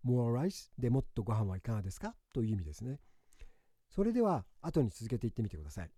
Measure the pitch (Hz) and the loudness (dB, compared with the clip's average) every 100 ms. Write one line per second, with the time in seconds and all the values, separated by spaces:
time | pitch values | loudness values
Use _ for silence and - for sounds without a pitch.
0 | 123 123 117 120 170 - - - 123 131 | 2 2 4 2 0 -2 -14 -2 2 2
1 | - - 104 110 101 92 - 110 95 - | 2 -4 0 0 0 -2 -2 -2 -2 -6
2 | 208 - _ - 113 104 80 73 120 139 | -8 -8 _ -2 0 0 -2 -8 -8 -8
3 | - - _ - - - _ _ _ - | -12 -20 _ -20 -20 -20 _ _ _ 2
4 | 208 240 220 160 92 - - 160 120 - | 2 4 4 2 -2 -8 0 2 2 0
5 | 113 123 113 - 110 78 76 - 82 | -4 -2 -2 -2 -4 -4 -10 -10 -10